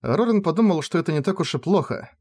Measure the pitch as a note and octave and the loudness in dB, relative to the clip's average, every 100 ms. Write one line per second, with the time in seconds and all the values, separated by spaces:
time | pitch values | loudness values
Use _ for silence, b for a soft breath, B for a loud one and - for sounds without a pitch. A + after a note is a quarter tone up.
0 | B2 C3+ A#3 G#3+ G3 E3 A3 E3 C#3 E3+ | -2 0 2 2 2 2 2 2 0 -2
1 | E3 D#3 C#3+ F#3+ E3 C3+ D#3+ G3 - G2+ | 0 0 -2 -2 -2 -4 0 0 0 -8
2 | - _ | -10 _